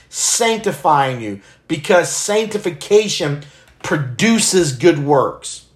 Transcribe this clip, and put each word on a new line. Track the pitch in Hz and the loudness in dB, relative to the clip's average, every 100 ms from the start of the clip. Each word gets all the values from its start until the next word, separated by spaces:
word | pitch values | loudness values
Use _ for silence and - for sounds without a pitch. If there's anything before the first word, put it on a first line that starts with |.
| _ | _
sanctifying | - - - 226 226 214 - 170 147 135 127 | -6 -2 0 0 0 -4 -2 2 2 2 -4
you | 110 98 - _ - | -8 -10 -14 _ -8
because | 156 - 185 160 | -6 2 2 2
sanctification | - - 208 220 208 196 156 - 208 208 - 156 143 - - _ _ | -2 -2 -2 -2 -4 -6 -8 2 2 2 -2 -4 -4 -10 -20 _ _
produces | - 165 127 120 220 226 - 185 165 | -4 -4 -4 0 2 2 2 2 2
good | 123 165 156 | 2 4 4
works. | 143 143 107 - - - - | 2 2 2 -4 -14 -16 -20